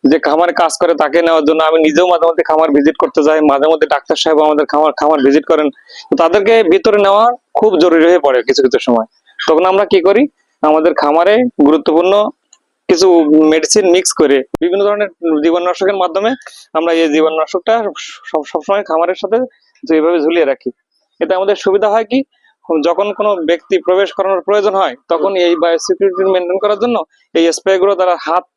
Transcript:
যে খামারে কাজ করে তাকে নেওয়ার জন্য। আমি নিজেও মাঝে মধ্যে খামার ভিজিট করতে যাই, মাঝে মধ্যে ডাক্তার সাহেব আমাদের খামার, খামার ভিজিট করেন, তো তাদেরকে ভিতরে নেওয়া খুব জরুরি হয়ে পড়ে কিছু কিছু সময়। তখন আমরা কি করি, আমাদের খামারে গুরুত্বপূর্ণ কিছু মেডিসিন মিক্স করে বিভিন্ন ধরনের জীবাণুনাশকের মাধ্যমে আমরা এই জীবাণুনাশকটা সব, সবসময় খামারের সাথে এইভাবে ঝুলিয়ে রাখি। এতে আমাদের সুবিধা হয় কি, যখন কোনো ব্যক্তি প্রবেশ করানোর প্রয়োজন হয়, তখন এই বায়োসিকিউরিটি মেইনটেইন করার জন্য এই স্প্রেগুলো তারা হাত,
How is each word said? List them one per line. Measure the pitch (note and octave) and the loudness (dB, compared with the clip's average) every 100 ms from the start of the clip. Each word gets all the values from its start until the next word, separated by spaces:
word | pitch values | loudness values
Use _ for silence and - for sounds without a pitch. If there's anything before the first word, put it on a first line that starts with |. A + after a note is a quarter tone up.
| C#3 | 2
যে | D#3 | 0
খামারে | D#3 D#3 F3 | 0 0 0
কাজ | - E3 - | 0 -2 0
করে | E3+ | -2
তাকে | D#3 D3+ D#3+ | 0 0 0
নেওয়ার | E3 D#3+ | 2 0
জন্য। | D3 D#3+ | 0 0
আমি | D#3+ E3 | 2 2
নিজেও | D#3 D3+ F3+ | 2 2 2
মাঝে | F3 E3 | 2 0
মধ্যে | E3 | 0
খামার | D#3 D#3 D#3+ | 0 2 2
ভিজিট | D3 D3 D3+ | 2 0 0
করতে | D#3 - | -2 0
যাই, | D3 D#3 | 0 2
মাঝে | D3+ C#3 D#3 | 2 2 0
মধ্যে | D#3+ D3 | 0 0
ডাক্তার | C#3+ - | -2 -2
সাহেব | D#3 E3 D3+ | -4 0 2
আমাদের | D3+ D3+ | 2 0
খামার, | D3 D3 D#3 - | 0 0 0 0
খামার | D3 D#3 | 0 2
ভিজিট | C3+ C#3+ | 2 2
করেন, | - D#3 D3+ - _ - - | 0 0 0 -6 _ -20 -6
তো | |
তাদেরকে | - E3 G3 G3+ A3+ | 0 2 2 2 2
ভিতরে | F#3 F#3 A3 G#3 | 4 2 2 2
নেওয়া | G3 G3+ A#3 B3 _ | 2 2 0 -2 _
খুব | - G#3+ F3+ | -2 0 2
জরুরি | F3 E3 | 4 4
হয়ে | E3+ F3 | 4 4
পড়ে | C#3 B2+ | 2 0
কিছু | A2+ C3+ | 0 0
কিছু | B2+ B2 | 0 0
সময়। | - A#2 A2+ _ _ - - | 0 -2 -4 _ _ -10 -2
তখন | D#3+ | 0
আমরা | F#3 G3 | 2 0
কি | G3+ G3 | 2 2
করি, | F3 G3+ D4 _ _ _ | 2 2 0 _ _ _
আমাদের | D3+ D#3 E3 | 0 2 0
খামারে | D3 D3 D#3+ F3+ G#3+ B3 - | 0 0 0 2 0 0 0
গুরুত্বপূর্ণ | C#3+ D#3 D#3 D#3+ F3 G3+ G#3 _ _ _ _ _ - | 2 2 0 0 2 0 -2 _ _ _ _ _ -2
কিছু | E3+ F#3+ E3+ D3+ D#3 | 2 4 4 4 2
মেডিসিন | D#3 D#3+ D#3 G#3+ F#3+ | 2 0 0 0 2
মিক্স | F3 F#3 | 0 0
করে | - D3 C3+ - - | 0 2 2 -2 -6
বিভিন্ন | E3+ F#3+ | -4 -2
ধরনের | G3+ G#3 G3+ _ E3 D#3 | -2 -2 -6 _ -4 0
জীবাণুনাশকের | D#3+ F3 F3 F3 F#3+ | 0 0 -2 -2 -4
মাধ্যমে | G3 F3+ F3 G#3+ C4 - - - | -2 -4 -2 -4 -6 -12 -20 -8
আমরা | D#3+ E3+ | -4 -2
এই | E3 D#3+ | 0 0
জীবাণুনাশকটা | D3+ D#3 D#3+ D#3 F#3 - A#3 G#3 D3 - - | 0 0 -2 -4 -4 -2 -2 -2 -10 -18 -18
সব, | - D#3+ | -8 -8
সবসময় | C#3+ D#3+ D#3 G3+ | -6 -10 -4 -4
খামারের | G3+ D#3+ E3+ | -2 -2 -2
সাথে | F#3 F#3+ A3+ B3+ _ _ _ B3+ | -4 -4 -4 -4 _ _ _ -2
এইভাবে | D#3+ D#3+ F3 | 0 2 0
ঝুলিয়ে | D3+ E3+ | 0 0
রাখি। | C#3+ C3 B2+ - _ _ _ _ | -2 -2 -8 -14 _ _ _ _
এতে | E3 | -4
আমাদের | F#3 G3 | -2 -2
সুবিধা | G3+ G3+ G3 G#3+ | -2 -2 0 0
হয় | A3 | -2
কি, | A3 C4 C4+ _ _ _ - E3 | -2 -4 -4 _ _ _ -4 -2
যখন | D#3 E3 G#3 | -2 -2 -4
কোনো | G3+ G#3 | -4 -4
ব্যক্তি | F#3+ D#3 E3+ _ F#3 | -2 -2 -4 _ -4
প্রবেশ | D#3+ F#3 G3 | 0 -2 -2
করানোর | - F#3+ F#3+ | -4 -4 -4
প্রয়োজন | F3+ G#3 G3+ | -2 -2 0
হয়, | F#3+ E3+ B3 _ | -2 -4 -6 _
তখন | - F#3+ | -4 -2
এই | F#3+ F3 | 0 0
বায়োসিকিউরিটি | E3+ E3+ E3 - F3+ G3 F3+ F#3+ | 0 0 -2 -4 -2 -2 -2 -2
মেইনটেইন | F#3 F3 F#3+ | -2 -2 -2
করার | G#3 G3+ | -2 -2
জন্য | A#3+ A3 D#3+ _ _ | -2 -4 -8 _ _
এই | E3 E3 | 0 0
স্প্রেগুলো | D#3+ F#3+ F#3+ G3 | 0 -2 0 0
তারা | F#3 F3+ E3+ | 0 0 -2
হাত, | D3+ F3 - | -2 -4 -4